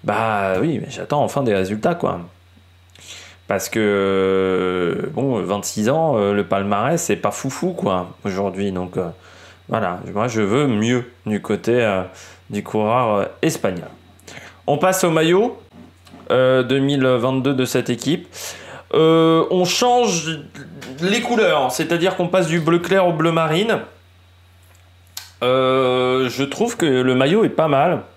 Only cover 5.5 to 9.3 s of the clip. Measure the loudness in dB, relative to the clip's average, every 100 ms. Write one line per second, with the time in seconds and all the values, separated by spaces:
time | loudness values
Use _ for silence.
5.5 | -4 -4 -2 0 2 2 2 2 0 0
6.5 | -2 0 0 0 -2 -2 -2 -2 -4 -8
7.5 | -4 -4 -2 -2 -2 -4 -8 -8 -4 -4
8.5 | -4 -4 -4 -6 -6 -6 -10 -20